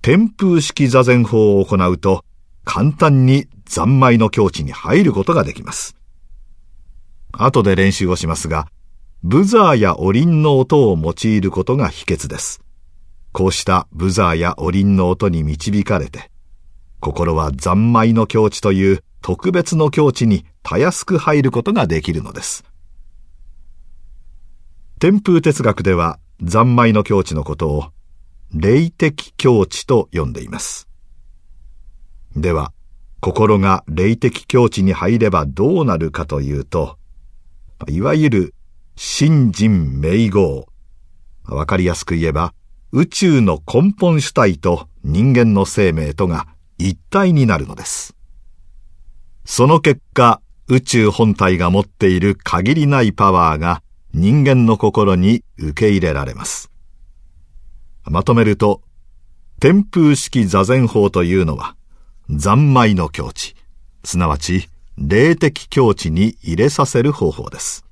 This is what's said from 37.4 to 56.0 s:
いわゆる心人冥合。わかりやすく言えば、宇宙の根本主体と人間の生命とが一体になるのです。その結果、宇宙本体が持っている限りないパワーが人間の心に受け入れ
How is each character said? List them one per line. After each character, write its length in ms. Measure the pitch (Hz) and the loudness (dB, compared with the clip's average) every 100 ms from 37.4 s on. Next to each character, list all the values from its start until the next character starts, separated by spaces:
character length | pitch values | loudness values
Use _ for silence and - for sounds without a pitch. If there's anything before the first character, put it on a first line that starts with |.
| - - - - - | -20 -20 -20 -18 -8
い 140 | 160 | -4
わ 120 | 139 | -2
ゆ 160 | 156 151 | 0 2
る 260 | 107 90 - - - - - | 0 -2 -8 -20 -20 -20 -16
心 560 | - - 147 156 123 | -12 -2 2 4 2
人 480 | 98 110 98 73 65 | 2 0 2 0 -4
冥 280 | 78 98 113 | -2 0 0
合。 380 | 101 87 67 - - - - - - - - - | 2 0 -2 -12 -20 -20 -20 -20 -20 -20 -20 -12
わ 200 | 67 76 | -8 -4
か 120 | 95 | 0
り 80 | 90 | 0
や 100 | 85 | -2
す 100 | - | -4
く 120 | 85 | -2
言 140 | 80 | -2
え 0 | |
ば、 200 | 76 87 - - - - | -2 -4 -8 -20 -20 -6
宇 140 | 123 170 | -2 -2
宙 340 | - 185 143 | 0 2 2
の 240 | 104 76 - | 2 -2 -2
根 280 | 117 185 | 2 2
本 260 | 202 180 156 | 2 0 0
主 140 | - | -2
体 240 | - 107 80 | 0 0 0
と 320 | 90 87 - - 69 | -2 -2 -6 -14 -4
人 280 | 80 127 | 0 2
間 200 | 123 117 | 4 4
の 120 | 101 95 | 2 0
生 280 | - 95 | 0 0
命 200 | 80 73 | 0 -4
と 140 | 73 92 | -2 -2
が 180 | 80 - - _ - | -2 -8 -20 _ -6
一 140 | 95 90 | -6 -6
体 380 | - 196 185 | -4 0 2
に 120 | 156 123 | 4 2
な 120 | 85 | 0
る 100 | 64 | -4
の 80 | - | -12
で 100 | - | -12
す。 300 | - - _ - - - - - - - - - - - - | -12 -14 _ -20 -20 -20 -20 -20 -20 -20 -20 -20 -20 -20 -20
そ 240 | - - 131 | -8 0 2
の 140 | 160 | 4
結 200 | 160 135 _ | 2 -2 _
果、 280 | - 120 - - - - | 2 2 2 -6 -20 -2
宇 120 | 131 | -2
宙 320 | - 123 107 | 2 2 2
本 240 | - 110 98 | 2 0 2
体 220 | 95 90 | 0 0
が 120 | 87 | 0
持 120 | 95 | 0
っ 40 | - | -2
て 240 | _ 98 | _ 0
い 100 | 90 | 2
る 140 | 98 95 | 0 -2
限 320 | - 90 98 | -4 -2 0
り 140 | 160 147 | 0 2
な 140 | 139 | 2
い 100 | 113 | 0
パ 220 | - 98 | 2 2
ワ 240 | 92 82 78 | 4 2 0
ー 20 | |
が 240 | 85 87 _ - - | -4 -4 _ -20 -10
人 320 | 76 95 143 139 | -2 2 2 2
間 200 | 127 117 | 4 2
の 120 | 110 | 2
心 380 | 107 110 101 90 | 0 0 0 2
に 280 | 95 120 - - | 2 0 -4 -10
受 160 | 78 | -8
け 180 | 73 107 | 0 2
入 80 | |
れ 140 | 98 | 2